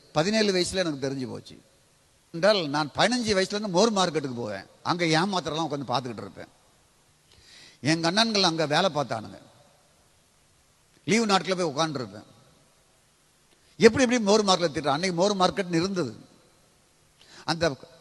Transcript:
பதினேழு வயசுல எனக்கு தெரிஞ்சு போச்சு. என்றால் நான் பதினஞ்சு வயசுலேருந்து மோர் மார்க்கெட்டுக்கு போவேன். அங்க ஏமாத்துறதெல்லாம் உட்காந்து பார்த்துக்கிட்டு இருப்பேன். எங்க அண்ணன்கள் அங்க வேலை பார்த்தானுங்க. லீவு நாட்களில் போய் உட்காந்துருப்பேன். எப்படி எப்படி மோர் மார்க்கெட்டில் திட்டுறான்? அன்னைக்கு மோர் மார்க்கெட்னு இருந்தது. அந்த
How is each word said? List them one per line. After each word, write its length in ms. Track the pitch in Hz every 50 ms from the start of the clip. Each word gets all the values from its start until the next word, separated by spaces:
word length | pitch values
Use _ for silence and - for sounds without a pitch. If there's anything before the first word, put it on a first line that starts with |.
| _ -
பதினேழு 420 | - 151 160 202 220 220 214 202 185
வயசுல 220 | 180 175 - 180
எனக்கு 340 | 190 180 165 147 135 135 135
தெரிஞ்சு 200 | 139 135 127 110
போச்சு. 320 | 107 101 - - - - - _ _ _ _ _ _ _ _ _ _ _ _ _
என்றால் 380 | - 165 175 208 220 196 160 143
நான் 220 | 139 151 156 139 -
பதினஞ்சு 320 | - 170 208 247 247 226
வயசுலேருந்து 400 | 214 202 190 190 185 202 208 220
மோர் 260 | 202 165 180 220 233 208
மார்க்கெட்டுக்கு 420 | 190 180 175 147 156 143 135 120
போவேன். 280 | 120 117 104 98 101 - - - _ -
அங்க 220 | 120 165 175 175
ஏமாத்துறதெல்லாம் 600 | 160 156 156 180 208 196 180 143 160 147 160 165 139
உட்காந்து 160 | 147 143 139
பார்த்துக்கிட்டு 300 | 123 123 135 127 123 110
இருப்பேன். 300 | 98 101 95 - - 90 - _ _ _ _ _ _ _ _ _ _ _ _ _ _ _ _ - - - - - - - - - -
எங்க 300 | 117 143 165 170 165 165
அண்ணன்கள் 300 | 185 214 226 226 214 202
அங்க 240 | 190 170 160 160 156
வேலை 240 | 139 147 165 190 190 143
பார்த்தானுங்க. 420 | 147 139 110 123 110 107 101 95 - - - - - _ _ _ _ _ _ _ _ _ _ _ _ _ _ _ _ _ _ _ _ _ _ _ _ _ _ _ _ -
லீவு 200 | 147 196 233 226
நாட்களில் 400 | 208 196 190 - 185 185 175 180
போய் 220 | 156 127 143 160
உட்காந்துருப்பேன். 360 | 160 139 131 120 98 98 104 - - - - - _ _ _ _ _ _ _ _ _ _ _ _ _ _ _ _ _ _ _ _ _ _ _ _ _ _
எப்படி 260 | - 185 226 220 285 254
எப்படி 160 | 226 247 247
மோர் 260 | 208 196 208 220 208
மார்க்கெட்டில் 280 | 196 185 160 175 160 135
திட்டுறான்? 140 | 156 139
அன்னைக்கு 260 | 147 135 156 185 190 175
மோர் 240 | 165 190 208 202
மார்க்கெட்னு 380 | 185 180 180 - 196 190 175 170
இருந்தது. 400 | 160 175 196 196 175 147 113 104 - - - - _ _ _ _ _ _ _ _ _ _ _ _ _ _ _ _ _ - - - - -
அந்த 300 | - 165 165 165 160 131 - - - - -